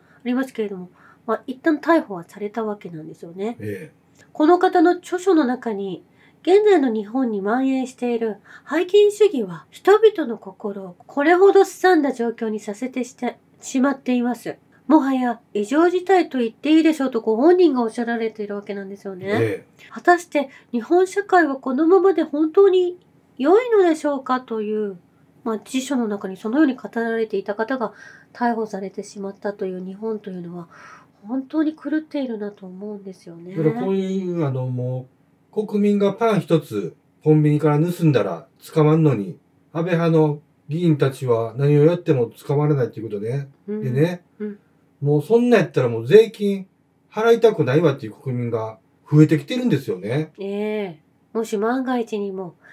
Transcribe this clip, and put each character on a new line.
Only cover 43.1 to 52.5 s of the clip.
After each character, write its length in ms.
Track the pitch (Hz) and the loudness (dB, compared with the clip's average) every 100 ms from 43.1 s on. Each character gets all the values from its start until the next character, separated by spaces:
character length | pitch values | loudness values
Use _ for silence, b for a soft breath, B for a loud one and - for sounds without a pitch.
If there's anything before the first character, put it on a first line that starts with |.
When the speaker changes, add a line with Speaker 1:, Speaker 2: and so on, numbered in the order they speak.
| 101 | -8
Speaker 2:
と 60 | |
ね。 280 | 107 139 139 _ - | -6 -8 -8 _ -12
Speaker 1:
う 60 | |
ん。 100 | 214 | -8
Speaker 2:
で 80 | 135 | -4
ね、 320 | 127 170 180 _ - | 0 0 -2 _ -12
Speaker 1:
う 60 | 208 | -12
ん。 140 | 202 _ _ _ - | -12 _ _ _ -6
Speaker 2:
も 180 | 143 147 | 0 0
う 20 | |
そ 160 | 147 233 | 2 2
ん 120 | 240 | 4
な 80 | 226 | 2
や 80 | 156 | 2
っ 60 | |
た 100 | 143 | 0
ら 80 | 123 | -2
も 100 | 113 | -2
う 80 | 117 | 4
税 240 | 202 220 | 6 6
金 360 | - 202 196 190 _ _ _ _ | 2 -4 -4 -8 _ _ _ _
払 240 | 214 233 233 | -2 2 4
い 60 | |
た 120 | 233 | 4
く 100 | 208 | 2
な 120 | 127 143 | 0 2
い 60 | |
わ 120 | 165 | 2
っ 60 | 135 | 0
て 60 | 110 | -8
い 40 | |
う 40 | |
国 220 | - 135 123 | -14 -8 -6
民 140 | 120 | -4
が 280 | 113 110 - _ _ - | -4 -6 -12 _ _ 0
増 120 | 147 | 4
え 40 | 156 | 6
て 100 | 156 | 4
き 60 | - | -2
て 100 | 247 | -4
る 80 | 247 | -2
ん 40 | |
で 80 | 147 | -2
す 120 | - | -4
よ 80 | 92 | -8
ね。 340 | 101 135 156 - | -4 -4 -6 -8
Speaker 1:
え 600 | 196 202 214 214 196 160 | -10 -6 -6 -6 -8 -12
え。 20 | _ _ _ | _ _ _
も 100 | 220 | -8
し 140 | 220 214 | -4 -4
万 260 | 220 262 | -2 -2
が 140 | 254 247 | -2 -4
一 220 | 233 214 | -4 -6
に 120 | 202 | -8
も 240 | 190 180 | -8 -12